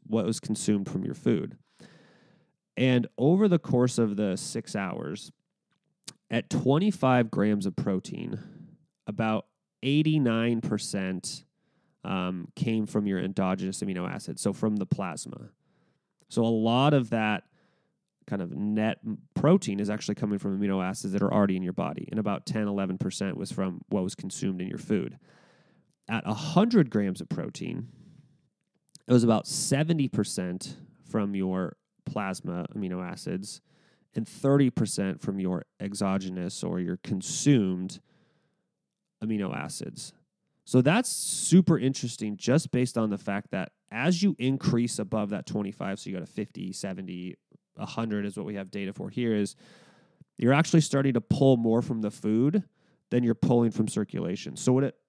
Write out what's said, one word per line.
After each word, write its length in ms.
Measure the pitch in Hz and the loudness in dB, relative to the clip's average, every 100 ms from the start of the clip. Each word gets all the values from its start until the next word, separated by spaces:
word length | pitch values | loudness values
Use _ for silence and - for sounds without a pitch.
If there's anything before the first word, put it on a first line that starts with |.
| - | -4
what 200 | 110 98 | -2 0
was 140 | 113 | -2
consumed 480 | - 107 - 104 98 | -4 -2 0 0 0
from 160 | 92 | -4
your 120 | 92 - | -4 -4
food. 420 | 123 101 73 - _ _ - - _ _ _ _ _ _ _ - | 0 0 -2 -10 _ _ -20 -20 _ _ _ _ _ _ _ 0
And 300 | 127 127 - - | 4 4 2 0
over 300 | 135 185 214 | 4 4 4
the 100 | 170 | 4
course 400 | - 123 127 - | 2 2 4 4
of 200 | 110 101 | 0 2
the 200 | 104 95 | 0 -2
six 380 | - 117 - 104 | -4 -8 -6 -4
hours, 560 | 95 80 76 98 - - _ _ _ _ _ _ - - - | -4 -6 -8 -10 -12 -20 _ _ _ _ _ _ -20 -20 -6
at 220 | 113 - | -4 -2
twenty-five 800 | - 127 147 208 202 131 127 113 | -2 2 4 2 2 4 4 4
grams 340 | - 104 104 95 | 2 2 2 0
of 100 | - | -2
protein, 640 | 101 92 - - - 110 - - - - _ _ - | -2 -2 -4 -8 -8 -8 -10 -20 -20 -20 _ _ -10
about 400 | 104 110 110 - _ _ _ | -2 0 0 -4 _ _ _
eighty-nine 800 | 135 147 156 156 127 113 117 117 | 0 2 4 4 4 2 2 0
percent, 800 | 113 104 - 101 92 92 - - - _ _ _ _ _ | 0 -4 -2 -4 -4 -4 -6 -12 -16 _ _ _ _ _
um, 440 | 87 95 92 92 82 - | -6 -4 -2 -4 -8 -4
came 300 | 113 113 104 | -2 0 0
from 220 | 107 104 | -2 0
your 120 | 95 | 0
endogenous 640 | 90 95 95 95 95 95 | -2 -2 0 0 -4 -6
amino 260 | 98 90 90 | -6 -4 -6
acid, 320 | 87 - - | -8 -10 -4
so 140 | 104 | -4
from 220 | 95 110 107 | -2 0 0
the 100 | 95 | 0
plasma. 640 | - 92 78 - - 113 _ _ _ _ _ _ _ _ | -2 -2 -8 -12 -14 -18 _ _ _ _ _ _ _ _
So 140 | - | -2
a 20 | 113 | 0
lot 480 | 113 113 120 143 | 2 2 4 6
of 160 | 147 120 | 4 2
that 360 | 117 107 101 - _ _ _ _ _ _ _ - | 0 0 -2 -6 _ _ _ _ _ _ _ -8
kind 160 | 98 | -6
of 120 | 90 67 | -4 -4
net 440 | 104 107 110 - | -2 0 0 -2
m-, 140 | 113 107 - | -6 -10 -10
protein 460 | - 143 190 - 101 | 0 4 4 2 -2
is 100 | 104 | -2
actually 260 | 107 - 101 | -4 -4 -4
coming 220 | 107 101 | -2 -2
from 200 | 104 95 | -2 -2
amino 240 | 104 95 | 0 0
acids 300 | 92 101 104 | -2 -4 -4
that 120 | 98 | 0
are 100 | 98 | 2
already 240 | 104 98 92 | 4 2 2
in 60 | |
your 100 | 90 | -2
body, 340 | 90 87 - - | -4 -4 -6 -6
and 80 | 110 | -4
about 260 | 104 98 - | -2 -4 -4
ten, 220 | 107 104 | -4 -2
eleven 300 | 101 95 92 | -2 -2 -4
percent 380 | 95 - 98 - | -4 -4 -6 -6
was 160 | 92 | -8
from 300 | - 95 85 - | -4 -4 -6 -4
what 140 | 101 | -2
was 120 | 92 - | -2 -6
consumed 460 | 98 - 95 92 | -10 -4 -4 -2
in 60 | 92 | -4
your 100 | - | -6
food. 400 | - 107 - - _ _ _ _ _ _ _ _ - | -2 -2 -2 -8 _ _ _ _ _ _ _ _ -6
At 160 | 110 - | -6 -4
a 80 | |
hundred 560 | 107 151 170 233 226 131 | -6 0 4 4 6 4
grams 280 | 107 98 92 | 2 -2 -2
of 80 | 87 | -6
protein, 640 | - - - 82 85 120 - - - - _ _ _ _ _ _ - - | -6 -6 -8 -8 -8 -10 -16 -20 -20 -20 _ _ _ _ _ _ -10 4
it 40 | |
was 120 | 123 | 6
about 240 | 117 110 - | 6 4 0
seventy 600 | - - 135 156 165 131 | -4 0 0 2 2 0
percent 720 | - 101 - 90 90 - - - _ - | 0 -2 -2 -4 -6 -10 -14 -18 _ -6
from 260 | 113 101 98 | -2 -2 -2
your 400 | 92 92 90 - _ _ - | -2 -2 -4 -8 _ _ -10
plasma 640 | 110 98 92 92 87 - 107 | -6 -6 -6 -6 -6 -6 -6
amino 280 | 95 90 90 | -6 -6 -8
acids 560 | 87 90 92 104 - _ _ _ _ _ | -10 -8 -8 -8 -14 _ _ _ _ _
and 140 | - 110 | -8 -8
thirty 420 | - 135 139 131 | -4 2 4 4
percent 520 | - 110 - 98 - | 2 -2 0 -2 -4
from 180 | - 98 | -4 -4
your 240 | 92 90 - - | -2 -2 -6 -10
exogenous 840 | 98 101 101 95 95 92 87 - | -8 -2 0 0 -2 -6 -6 -6
or 160 | 87 90 | -4 -4
your 180 | 87 90 | -4 -4
consumed 1000 | - 95 - - 147 131 95 90 92 - _ _ _ _ _ _ _ _ _ _ _ _ | -4 -4 -4 0 4 6 4 0 -6 -10 _ _ _ _ _ _ _ _ _ _ _ _
amino 320 | 110 107 98 - | -4 -2 -2 -4
acids. 580 | 73 - - - - - _ _ _ _ - | -6 -8 -10 -12 -16 -18 _ _ _ _ 0
So 160 | 131 | 4
that's 280 | 127 202 - | 6 4 2
super 680 | - - - - 180 185 151 | -2 -4 -4 6 6 8 4
interesting 600 | 131 143 120 - 107 101 | 2 -2 -4 -6 -6 -4
just 340 | - 143 - | 2 2 2
based 260 | 123 123 117 | 0 0 0
on 120 | 110 | -2
the 80 | 101 | -2
fact 340 | - 101 - | -4 -6 -4
that 200 | 98 - - _ | -6 -8 -10 _
as 320 | 113 147 170 | -2 0 2
you 120 | 196 - | 2 2
increase 600 | 127 135 - 117 120 - | 0 0 2 2 2 -2
above 300 | 98 107 104 | -4 -2 -2
that 160 | 101 - | -4 -6
twenty-five, 540 | 107 101 - 98 98 | -6 -6 -6 -8 -8
so 100 | 98 | -8
you 60 | 92 | -10
got 80 | |
a 80 | 87 | -8
fifty, 420 | - 101 95 92 | -8 -8 -8 -10
seventy, 600 | - 98 92 92 90 90 - _ _ _ - | -8 -8 -8 -10 -10 -10 -12 _ _ _ -12
a 80 | 107 | -10
hundred 400 | - 113 104 101 | -6 -4 -4 -4
is 100 | 98 | -6
what 100 | 101 | -8
we 100 | 101 | -8
have 160 | 95 | -8
data 200 | 104 98 | -8 -8
for 180 | 101 98 | -8 -8
here, 240 | 127 120 | -4 0
is 220 | 107 101 - - - - _ _ _ _ - | 2 0 -4 -20 -20 -20 _ _ _ _ 0
you're 160 | 117 | 4
actually 280 | 139 160 165 | 6 6 4
starting 320 | 151 139 135 | 4 4 2
to 80 | 117 | 2
pull 340 | - - 135 123 | 2 6 8 8
more 260 | 113 113 | 6 4
from 200 | - 117 | 2 0
the 100 | 104 | -2
food 520 | - 107 110 135 202 - _ _ _ _ | -2 2 4 4 2 -2 _ _ _ _
than 120 | 123 | 2
you're 120 | 120 113 | 2 2
pulling 360 | - 120 117 | 4 4 4
from 160 | 107 107 | 2 -2
circulation. 720 | - 101 92 85 95 85 - | -2 -4 -4 -4 -4 -8 -4
So 160 | - | 2
what 100 | 127 | 4
it, 120 | 139 - | 2 -4